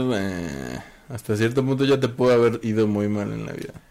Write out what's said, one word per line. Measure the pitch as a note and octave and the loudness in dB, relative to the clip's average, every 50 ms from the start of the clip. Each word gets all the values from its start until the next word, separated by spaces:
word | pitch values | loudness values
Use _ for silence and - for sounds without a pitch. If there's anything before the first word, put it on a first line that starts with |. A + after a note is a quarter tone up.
| B2+ B2+ A#2+ | 0 0 0
eh, | G2+ F#2+ G2 F#2 F2+ E2+ E2 C#2 C#2 C2+ B1 B1+ - - - - - - - | 0 0 -2 -4 -4 -6 -6 -6 -8 -8 -8 -8 -10 -12 -14 -20 -20 -18 -12
hasta | A#2+ A2 - - G#2+ | -12 -12 -4 -4 -2
cierto | G#2 A2+ A#2 B2 C3+ C3 | 0 0 0 2 0 0
punto | C3+ C3+ B2+ C#3 | 0 0 0 2
ya | C3+ C#3 C3 | 2 2 2
te | C3 B2 | 2 -2
pudo | A#2+ - B2 B2 B2 | 0 2 4 4 6
haber | A#2 A#2 A#2 A2 A2+ - | 6 6 4 2 0 -2
ido | A2+ G#2+ A2 A2 | -2 2 2 2
muy | G#2+ G#2 G#2 G#2 G#2 | 2 2 0 0 0
mal | G#2 G#2 G2+ A2 A2 | 0 -2 -2 -4 -6
en | A2 G#2+ | -6 -8
la | - - | -8 -10
vida, | - - - - - _ _ | -10 -10 -12 -14 -16 _ _